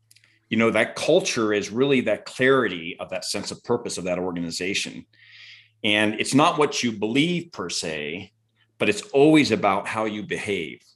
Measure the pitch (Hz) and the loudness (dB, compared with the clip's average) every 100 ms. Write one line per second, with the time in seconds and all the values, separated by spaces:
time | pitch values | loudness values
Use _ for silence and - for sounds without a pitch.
0 | _ _ _ _ - 110 113 107 117 - | _ _ _ _ -4 2 2 2 0 -2
1 | - 170 - - 107 104 95 110 139 131 | 2 2 2 -2 0 0 -2 0 2 2
2 | 110 101 - - 131 135 110 87 82 95 | 0 -2 -6 0 2 4 2 -4 -10 -12
3 | 87 92 - 104 95 90 - 120 98 - | -10 -8 -6 -8 -8 -10 -4 -4 -4 -8
4 | 90 90 90 87 85 80 92 98 - 62 | -4 -4 -4 -6 -6 -6 -4 -4 -6 -10
5 | - _ - - - - _ _ 107 104 | -18 _ -20 -20 -20 -20 _ _ 0 2
6 | 107 110 - 131 165 147 147 - 123 107 | 2 0 2 4 4 4 0 0 -4 -2
7 | 107 127 165 175 170 - 87 - 87 78 | -2 0 0 0 -6 -10 -8 -6 -6 -6
8 | 73 85 101 _ _ _ _ - 107 - | -8 -10 -14 _ _ _ _ -4 -2 -2
9 | - 139 147 156 117 107 101 98 - 113 | 0 4 8 8 6 2 2 2 -2 -4
10 | 110 107 87 82 104 95 76 60 _ | -4 -6 -6 -8 -4 -6 -6 -12 _